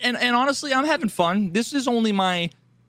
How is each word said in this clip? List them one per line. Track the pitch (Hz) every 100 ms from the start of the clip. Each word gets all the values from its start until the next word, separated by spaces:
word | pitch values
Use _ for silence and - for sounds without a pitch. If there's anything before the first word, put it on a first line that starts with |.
and, | 240 233
and | 247
honestly, | 240 269 269 302
I'm | 262 302
having | 311 247
fun. | - 170 196 196
This | 185 233
is | 285 247
only | 233 226
my | 196 190 180 170 - _ _